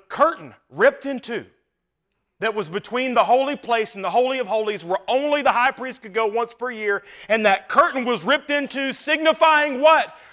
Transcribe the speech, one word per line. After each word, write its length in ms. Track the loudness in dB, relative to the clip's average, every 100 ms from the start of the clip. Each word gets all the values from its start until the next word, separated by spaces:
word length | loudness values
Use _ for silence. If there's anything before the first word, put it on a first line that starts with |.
| _
curtain 460 | 0 0 0 -10 -20 _
ripped 340 | 0 0 0
in 160 | -6 -8
two 240 | -8 -10 -12 _ _ _ _ _ _ _ _ _
that 140 | -6
was 160 | -4 -6
between 420 | -10 -6 -4 0
the 100 | 2
holy 340 | 4 4 2 -4
place 380 | -2 -2 -2
and 80 | -6
the 80 | -2
Holy 280 | 0 2 -2
of 80 | -2
Holies, 400 | -2 -2 -6 -4
where 120 | -4 -2
only 360 | -2 0 0
the 100 | 2
high 180 | 2 0
priest 300 | -2 -8 -12
could 140 | -8
go 120 | -4 -2
once 280 | -2 -6
per 160 | -6 -8
year, 320 | -4 -2 -4 -6 -16 -2
and 160 | 0
that 240 | 2 2 2
curtain 380 | 2 2 0 -4
was 180 | -2
ripped 260 | 0 -2 -2
in 180 | -4 -4
two, 220 | -6 -6
signifying 920 | -6 -4 0 2 4 4 4 2 2
what? 340 | 4 4 2 -8 -20